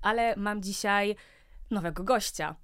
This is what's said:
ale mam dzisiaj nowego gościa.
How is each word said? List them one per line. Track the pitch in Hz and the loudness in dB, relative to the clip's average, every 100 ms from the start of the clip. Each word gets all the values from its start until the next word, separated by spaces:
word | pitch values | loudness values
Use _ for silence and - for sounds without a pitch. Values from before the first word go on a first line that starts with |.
ale | 190 226 233 214 | 4 4 2 0
mam | 202 208 | -2 -2
dzisiaj | 190 196 214 202 202 208 - - _ - - | -4 -4 0 2 2 -2 -10 -20 _ -20 -6
nowego | 214 170 165 | -4 -2 -4
gościa. | 190 226 - - 156 160 | 0 0 0 -6 -6 -8